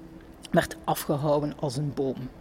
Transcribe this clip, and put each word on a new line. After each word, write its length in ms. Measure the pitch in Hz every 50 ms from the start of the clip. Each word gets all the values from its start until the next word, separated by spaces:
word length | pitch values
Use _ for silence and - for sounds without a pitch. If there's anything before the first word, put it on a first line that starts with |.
| - - - - - - - - - -
werd 260 | - 175 - - - - -
afgehouwen 680 | - 156 - - - 165 143 139 151 147 151 143 151 147 -
als 180 | - 147 117
een 160 | 131 151 143 131
boom. 220 | - 139 135 123 - 131 127 - -